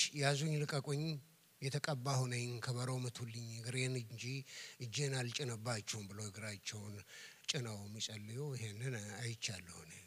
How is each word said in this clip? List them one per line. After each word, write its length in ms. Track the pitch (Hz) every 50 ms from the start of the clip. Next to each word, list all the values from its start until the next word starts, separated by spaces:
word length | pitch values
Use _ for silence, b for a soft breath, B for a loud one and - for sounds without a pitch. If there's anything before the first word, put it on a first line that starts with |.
| - - -
«ያዙኝ 400 | 147 139 143 143 135 156 156 151 147
ልቀቁኝ፣ 440 | 147 - 156 139 - 151 143 143 156 165 156 139 - - - - - - - - 135
የተቀባሁ 580 | 135 131 143 - 165 147 123 120 139 135 131 127
ነኝ፣ 240 | 123 123 120 120 120 120 117
ከበሮ 300 | 104 131 123 123 123 127 131 127
ምቱልኝ፣ 500 | 123 120 - - 120 117 113 120 117 113 113
እግሬን 400 | 117 113 123 123 127 127 127 131 123
እንጂ 260 | 113 107 120 113 113 123 135 135 131 B B B B B B B
እጄን 320 | 127 113 107 135 147 135 135
አልጭንባችሁም» 920 | 131 123 120 117 - 147 123 117 107 110 123 117 104 101 - - 104 101
ብሎ 140 | 95 98 107 107
እግራቸውን 680 | 104 95 104 107 104 104 95 - - 113 104 101 104 104 104 - B B B B B B B B
ጭነው 320 | - - 147 120 113 107 101
የሚጸልዩ 640 | 101 101 107 113 - - 107 104 104 110 113 131 147 147 131
ይሄንን 420 | 120 117 107 101 110 123 139 123 107 104 104 101
አይቻለሁ 640 | 104 120 117 113 - - - 101 90 90 85 85 85
እኔ። 120 | 80 82 - - -